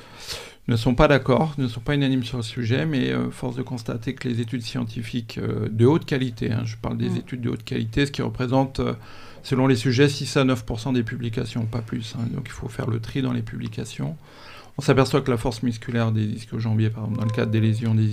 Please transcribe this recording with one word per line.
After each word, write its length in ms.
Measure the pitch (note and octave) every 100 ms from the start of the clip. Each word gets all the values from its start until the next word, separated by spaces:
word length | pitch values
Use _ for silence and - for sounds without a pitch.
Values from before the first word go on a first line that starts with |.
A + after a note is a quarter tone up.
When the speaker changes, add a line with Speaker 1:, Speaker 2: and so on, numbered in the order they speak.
| - - - - - - -
Speaker 1:
ne 80 | A#2
sont 180 | A#2+
pas 140 | A#2+ D3+
d'accord, 460 | C#3 A#2 A#2+ D#3+ C#3+
ne 100 | B2+
sont 100 | A#2+
pas 160 | A2+ C#3+
unanimes 280 | C3+ C3 A#2
sur 120 | B2+
le 60 |
sujet, 420 | A2+ - A2+ C3 D#3+
mais, 260 | C#3 B2+
euh, 200 | B2+ B2
force 240 | - B2+ B2
de 60 |
constater 520 | B2+ B2 A2+ B2 C3+
que 140 | B2+ C3
les 140 | A#2
études 200 | A#2 B2+
scientifiques, 760 | A2+ C3 A#2 A2+ A2+ B2+ A2+ -
euh, 280 | F#2+ A2+ G#2+
de 160 | A2 A#2+
haute 180 | E3+ -
qualité, 460 | C#3 B2+ A2+ A#2+
hein, 120 | A2+ A#2
je 100 | A2+
parle 220 | - A#2
des 120 | A#2+
Speaker 2:
Mm. 60 | A#2+
Speaker 1:
études 240 | - B2
de 80 | A#2+
haute 140 | B2
qualité, 420 | A2+ B2 A2+ B2+ C#3
ce 60 |
qui 100 | -
représente, 600 | A#2+ A2+ B2+ C3+ C3+ -
euh, 120 | A#2+ A#2 - - - -
selon 260 | - B2+ C3
les 100 | A#2+
sujets, 320 | C3 A#2+ C#3+
six 260 | C#3+ C#3 D3+
à 80 |
neuf 220 | C3 B2+ -
pour 160 | A2+
cent 100 | C#3
des 120 | B2+
publications, 600 | A2+ B2 A#2+ A2+ A#2 - A2+
pas 160 | A#2
plus, 340 | A2+ B2+ A2+ -
hein. 60 | B2+
Donc 100 | C3+ -
il 40 |
faut 160 | - -
faire 200 | A2+ -
le 100 | A2+
tri 220 | A2+ C#3
dans 120 | B2+
les 80 | A#2+
publications. 760 | A2 A2 A#2+ A2+ A#2 - C#3 D#3+ - - - - - -
On 40 |
s'aperçoit 400 | C#3 B2 C3 D3
que 100 | C#3
la 60 | A#2
force 260 | C3 A#2
musculaire 480 | B2 A2+ - A#2 A2+
des 140 | A2 G#2+
ischio-jambiers, 640 | G#2+ - A#2 A2+ A2 A2
par 160 | A2 G#2+
exemple, 140 | A2+
dans 60 | A2
le 60 |
cadre 180 | A2+ A#2
des 100 | A2
lésions 340 | A2 A2 A2+ A2
des 100 | A2